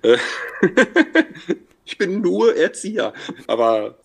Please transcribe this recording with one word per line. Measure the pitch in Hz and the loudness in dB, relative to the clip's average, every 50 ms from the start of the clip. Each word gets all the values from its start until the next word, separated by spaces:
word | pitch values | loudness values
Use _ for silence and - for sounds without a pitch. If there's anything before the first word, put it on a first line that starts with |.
| - | 4
Äh, | 113 123 117 - - - - - - - - | 4 4 4 2 -6 -8 -10 -10 -10 -2 0
<laughs> | - 175 - 262 240 - - 339 302 - - 320 311 - - - - - - - - _ _ _ _ | 0 2 4 2 2 2 2 0 0 2 2 0 0 0 -6 -16 -8 -8 -8 -8 -8 _ _ _ _
ich | - - | -14 -6
bin | - 202 175 190 214 | -4 -4 -2 -2 -2
nur | 202 175 185 208 226 233 - | 0 0 0 2 2 2 2
Erzieher. | - 160 202 - - - 196 214 190 110 107 - - - - 175 - - | 2 0 -2 -2 -6 -10 -8 -6 -4 -6 -6 -6 -10 -14 -16 -16 -14 -6
Aber | - 113 117 117 113 113 107 104 110 - _ | -4 -2 0 2 2 2 0 -2 -6 -12 _